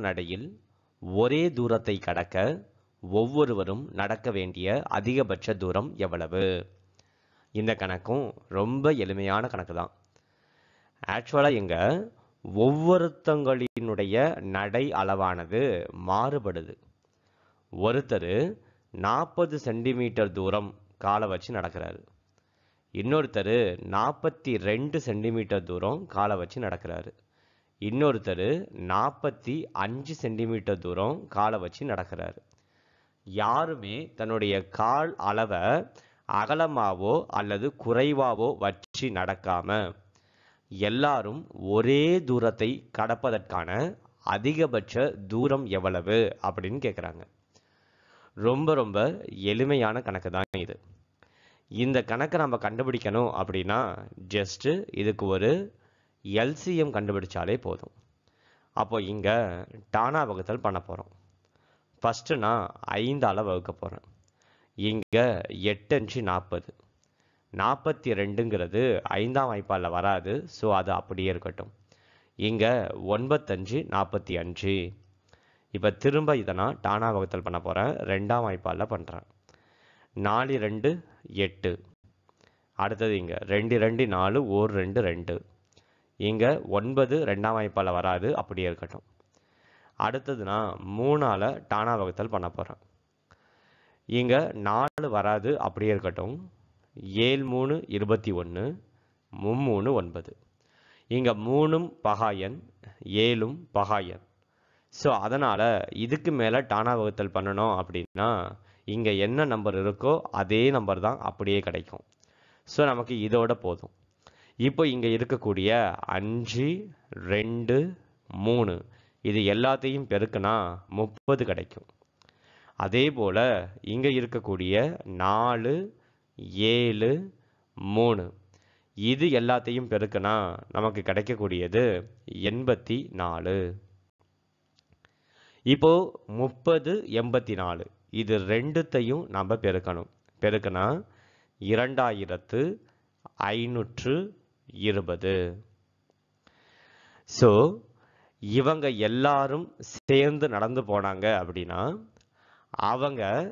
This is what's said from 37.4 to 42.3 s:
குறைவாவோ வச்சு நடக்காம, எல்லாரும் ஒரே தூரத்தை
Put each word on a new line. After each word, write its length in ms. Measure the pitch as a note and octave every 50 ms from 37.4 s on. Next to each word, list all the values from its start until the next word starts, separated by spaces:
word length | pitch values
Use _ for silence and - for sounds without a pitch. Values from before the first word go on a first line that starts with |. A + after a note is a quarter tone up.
| G#2 G#2 G2+ G2+ A#2 C#3+ - - -
குறைவாவோ 640 | A2+ A#2 A#2+ C3+ D3 D3 C3+ C3 B2 A2+ G2+ A2+ C3+ C3 E2 G2+
வச்சு 420 | G2 F#2 - - - - - C3 B2+ G2 F2+
நடக்காம, 600 | F#2 F2+ F#2+ F#2 - F#2+ F2+ F2 E2 F2+ G#2 G#2+ G2 F2 F2 - _ _ _ _ _ _ _ _ _ _ _ _ _ -
எல்லாரும் 720 | G#2 F#2+ G2+ G#2 A2 B2+ C#3+ D3 C#3 A#2+ G2+ G#2 A#2+ D#3+ - - - - F#2+ F#2+ G#2
ஒரே 260 | A2 A2+ B2 C#3 C#3+ D3+ E3 F3+ F3+ D#3
தூரத்தை 400 | B2+